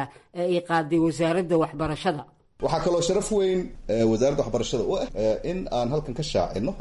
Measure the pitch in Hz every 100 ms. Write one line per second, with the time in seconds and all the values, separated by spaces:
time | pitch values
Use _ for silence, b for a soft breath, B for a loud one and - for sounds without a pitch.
0 | 131 B B 175 180 180 - 165 151 165
1 | 165 135 165 175 175 165 151 143 156 151
2 | 190 151 123 _ _ - 131 156 170 170
3 | 170 190 190 202 190 185 - - - 113
4 | 113 110 135 147 113 113 117 123 98 185
5 | 131 98 110 107 156 185 185 120 120 151
6 | 143 120 151 98 85 92 143 196